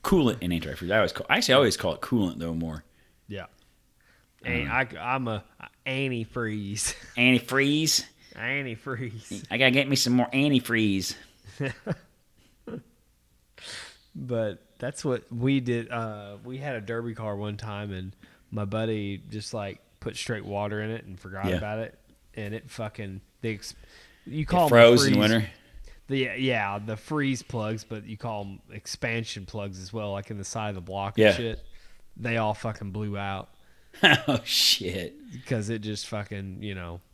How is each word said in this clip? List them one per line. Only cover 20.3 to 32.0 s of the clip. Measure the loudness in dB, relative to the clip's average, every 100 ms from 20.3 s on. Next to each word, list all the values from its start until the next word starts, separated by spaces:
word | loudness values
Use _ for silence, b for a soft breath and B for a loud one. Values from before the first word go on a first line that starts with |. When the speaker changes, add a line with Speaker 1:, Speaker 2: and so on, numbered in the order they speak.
| -6
Speaker 2:
water | -4 -4 -2 -4
in | -4
it | -6
and | -10 -14
forgot | -12 -6 -2
Speaker 1:
Yeah. | -2
Speaker 2:
about | -2 -4
it. | -6 -12 _ _ _
And | -10 -8
it | -8 -10
fucking, | -8 -8 -8 -10 -10 _ _
they | -6
ex-, | -6 -10 -16 b b b b -8
you | -6
Speaker 1:
It | 0
Speaker 2:
call | 4
'em | 8
Speaker 1:
froze | 12 12 12 8
in |
Speaker 2:
freeze. | 6
Speaker 1:
winter? | 6 4 0 b b b b b -4
Speaker 2:
The, | -2 -2 0
yeah, | 0 2 0 -4
the | -6 -8
freeze | -4 0 0 0
plugs, | -4 -4 -4 -4
but | -6 -12 -10
you | -10
call | -6 -6
'em | -8 -12 -14
expansion | -16 -12 -6 -2 -2 -4 -10 -8
plugs | -8 -8 -8
as | -10
well, | -6 -4
like, | -6 -6
in | -10
the |
side | -8 -6 -4
of |
the | -6
block | -8 -6 -4 6
and | 6
Speaker 1:
Yeah. |
Speaker 2:
shit. | 6 -2 -8 -12 b b b